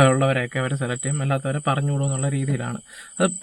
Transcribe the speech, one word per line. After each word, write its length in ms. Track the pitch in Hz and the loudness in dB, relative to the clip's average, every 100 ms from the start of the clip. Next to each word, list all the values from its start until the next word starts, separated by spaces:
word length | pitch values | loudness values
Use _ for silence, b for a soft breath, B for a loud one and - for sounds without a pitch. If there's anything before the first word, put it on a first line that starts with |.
| 135 | 6
ഉള്ളവരെയൊക്കെ 500 | 131 135 131 123 135 | 6 2 2 -2 -2
അവരെ 160 | 127 135 | -2 -2
സെലക്ട് 280 | 123 123 | -2 -4
ചെയ്യും, 180 | 135 147 | -4 -2
അല്ലാത്തവരെ 380 | 135 135 139 143 147 | 0 0 -2 -2 0
പറഞ്ഞു 240 | 139 143 | 0 0
വിടും 140 | 143 139 | 0 0
എന്നുള്ള 240 | 135 139 | 0 -2
രീതിയിലാണ്. 480 | 139 135 131 120 120 - B B - | 0 0 -2 -2 -8 -12 B B 0
അത് 120 | 180 - | 0 4